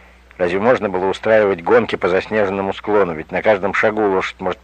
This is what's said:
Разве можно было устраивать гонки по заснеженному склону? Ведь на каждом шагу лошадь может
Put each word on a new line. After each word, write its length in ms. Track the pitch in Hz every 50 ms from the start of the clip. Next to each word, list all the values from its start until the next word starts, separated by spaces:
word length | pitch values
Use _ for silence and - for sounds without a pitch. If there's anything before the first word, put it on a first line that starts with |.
| - - - - - - - -
Разве 220 | 90 90 87 98
можно 300 | 101 120 131 104 98 107
было 160 | 90 90 92
устраивать 580 | 95 90 - - 110 110 110 107 98 98 85 85
гонки 320 | 95 107 123 110 - -
по 140 | - - 92
заснеженному 640 | 90 95 90 - 107 110 104 95 95 98 95 98 95
склону? 400 | - - - 104 104 98 87 82
Ведь 180 | 78 78 -
на 100 | 90 90
каждом 320 | 82 107 107 95 87 98 90
шагу 320 | - - 113 107 107 107
лошадь 360 | 101 95 92 90 - - -
может 180 | 95 92 87 -